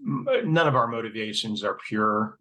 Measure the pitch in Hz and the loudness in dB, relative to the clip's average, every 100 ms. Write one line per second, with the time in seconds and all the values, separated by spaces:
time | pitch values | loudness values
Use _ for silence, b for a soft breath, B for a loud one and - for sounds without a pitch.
0 | 262 135 143 170 185 165 156 127 117 117 | -6 -4 0 0 2 4 4 4 2 -2
1 | 113 110 107 104 113 104 101 - - 107 | -6 -6 -6 -4 -4 -4 -4 -4 -4 0
2 | 107 107 107 - | 2 2 0 -4